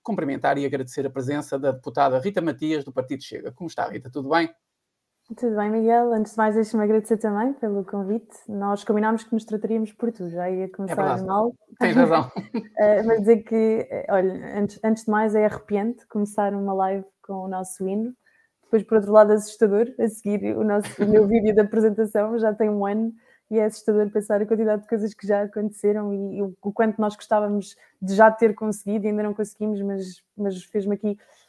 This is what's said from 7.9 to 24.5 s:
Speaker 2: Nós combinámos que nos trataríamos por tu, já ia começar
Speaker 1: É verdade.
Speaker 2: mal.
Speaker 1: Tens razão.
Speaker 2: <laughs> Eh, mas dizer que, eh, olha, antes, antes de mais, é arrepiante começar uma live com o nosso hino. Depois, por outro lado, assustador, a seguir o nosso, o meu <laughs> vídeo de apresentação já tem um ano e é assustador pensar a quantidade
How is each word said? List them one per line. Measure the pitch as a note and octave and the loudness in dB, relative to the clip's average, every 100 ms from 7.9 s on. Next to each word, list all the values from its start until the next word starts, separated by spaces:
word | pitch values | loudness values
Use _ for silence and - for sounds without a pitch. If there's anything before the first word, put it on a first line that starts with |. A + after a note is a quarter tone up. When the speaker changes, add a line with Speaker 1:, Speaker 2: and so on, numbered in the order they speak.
| G3+ F#3+ A3+ - - - | -6 -4 -4 -6 -20 -12
Speaker 2:
Nós | G#3 G3+ G3+ | -6 -4 -4
combinámos | - G#3 A3 A3+ | 0 0 2 -2
que | - | -2
nos | A3+ | -6
trataríamos | A3 G#3+ G#3+ A3+ G#3+ | -4 -6 -2 -2 -4
por | - A#3 | -4 -6
tu, | A#3 F3 | -6 -8
já | E3+ F3+ | -6 -4
ia | F#3 F#3+ | -4 -6
começar | F#3+ F#3+ E3+ | -8 -6 -2
Speaker 1:
É | F#3+ | -2
verdade. | F#3+ F#3+ | -2 -2
Speaker 2:
mal. | G3+ A#3 - _ - | 0 0 -4 _ -2
Speaker 1:
Tens | F#3+ G3+ | 2 6
razão. | B3+ D#3+ B2+ - | 6 4 0 -6
Speaker 2:
<laughs> | - A3+ - - | -8 -8 -6 2
Eh, | G#3 G#3 | 4 4
mas | A3 A3+ | 4 2
dizer | G3+ A3+ | 6 4
que, | - A3 A3 A3 - | 4 2 2 0 -2
eh, | - - | -6 0
olha, | F#3+ F#3+ F#3+ - G3+ | 2 2 -2 -8 -4
antes, | G3+ - | -4 -2
antes | A3 A3 - | -2 -2 0
de | |
mais, | G#3+ A3 | 0 2
é | G#3+ G#3+ | 2 2
arrepiante | G3+ - G3+ A3 B3 _ | 0 -4 -2 -2 -6 _
começar | G#3 G#3 - G3+ | -4 -4 -2 -2
uma | G3+ G3 | -2 -4
live | F#3+ F#3+ G3 F#3+ _ | -2 -2 -2 -8 _
com | - F#3+ F#3 | -12 -10 -8
o | |
nosso | F#3 F#3 - F#3+ | -8 -8 -8 -6
hino. | G3+ A#3 B3+ _ _ _ _ | -4 -6 -10 _ _ _ _
Depois, | - A3+ | 0 0
por | G#3+ A3 | 2 0
outro | G3 | 6
lado, | G#3+ G#3 | 8 8
assustador, | G#3+ G#3 - G#3+ G3+ A#3+ B3+ | 6 2 0 2 2 0 0
a | A3+ | -4
seguir | G#3+ G3+ G#3 G#3 A3 | -2 -4 -2 -2 -2
o | |
nosso, | G#3+ G#3 G3+ - | 0 0 -2 -2
o | G3+ | 4
meu | G#3+ G3+ | 6 6
<laughs> | |
vídeo | A3+ G#3+ G#3 | 4 4 4
de | |
apresentação | G#3 A3+ A3 G3+ G#3+ G#3+ G#3+ A#3 | 2 2 2 2 0 0 -2 0
já | A3 | 0
tem | G#3+ G#3+ | 0 0
um | G#3 G3 | 0 -2
ano | G#3+ A3+ A3+ _ _ - | -2 -4 -6 _ _ -4
e | A3 | 0
é | G#3+ | 0
assustador | - - G#3 G#3 | -2 0 2 2
pensar | G#3 G#3 G#3 | -2 0 -2
a | |
quantidade | G#3 | 0